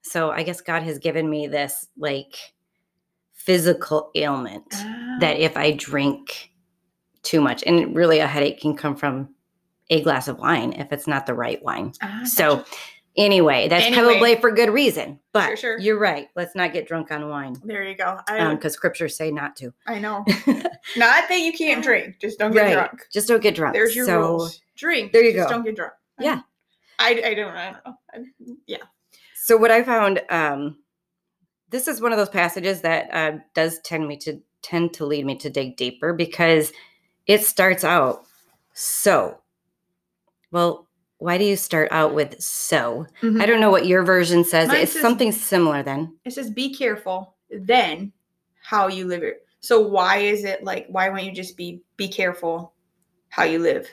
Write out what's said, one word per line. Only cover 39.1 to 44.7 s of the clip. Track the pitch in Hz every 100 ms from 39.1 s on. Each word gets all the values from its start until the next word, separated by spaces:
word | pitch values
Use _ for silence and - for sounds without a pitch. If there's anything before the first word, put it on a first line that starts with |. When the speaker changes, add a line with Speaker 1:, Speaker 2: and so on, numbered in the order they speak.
| 156 90 - _ _ _ _ _ _ _ _ _ _ _
Speaker 1:
Well, | 175 170 160 _ _ _ _
why | 165 180
do |
you | 202 196
start | - 160 151
out | 160 156
with | 147 143 -
"so"? | - - - 151 120 117 160 -
Speaker 2:
Mm-hmm. | 233 220
Speaker 1:
I | 208
don't | 226
know | 214
what | 190 170
your | 180
version | 180 185 170 175
says. | 170 165
Speaker 2:
Mine | 160